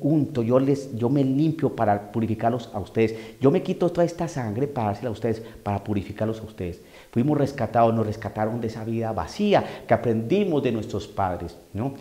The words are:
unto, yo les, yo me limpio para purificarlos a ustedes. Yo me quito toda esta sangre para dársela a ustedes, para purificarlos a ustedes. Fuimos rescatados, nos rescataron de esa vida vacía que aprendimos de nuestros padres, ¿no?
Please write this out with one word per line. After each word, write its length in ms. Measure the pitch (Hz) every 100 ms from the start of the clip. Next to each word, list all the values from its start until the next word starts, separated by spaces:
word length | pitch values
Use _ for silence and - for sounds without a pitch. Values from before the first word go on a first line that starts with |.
unto, 400 | 143 156 131 123
yo 180 | 113 127
les, 380 | 135 139 - 113
yo 120 | 120
me 140 | 143
limpio 520 | 131 135 160 156 131 -
para 360 | 107 101 -
purificarlos 580 | 117 110 107 117 123 -
a 60 | 107
ustedes. 360 | 90 120 110 110 - -
Yo 120 | 131
me 100 | 185
quito 280 | 185 180 175
toda 120 | 170
esta 240 | 170 165 165
sangre 380 | 143 113 104 143
para 220 | 120 107
dársela 220 | 101 127
a 40 |
ustedes, 300 | 107 117 110 - -
para 220 | - 101
purificarlos 560 | - 101 - - 107 110
a 40 |
ustedes. 380 | 104 - 90 - - - -
Fuimos 260 | 117 139 147
rescatados, 560 | 135 - 110 117 117
nos 140 | 113 107
rescataron 520 | 104 101 110 110 117
de 80 | 113
esa 160 | 117
vida 280 | 110 113 113
vacía 720 | 104 80 - 208 170 - - -
que 60 |
aprendimos 720 | 117 123 110 113 190 196 147
de 80 | 131
nuestros 360 | 113 107 101 -
padres, 480 | - 95 87 85 - -
¿no? 220 | 98 131 135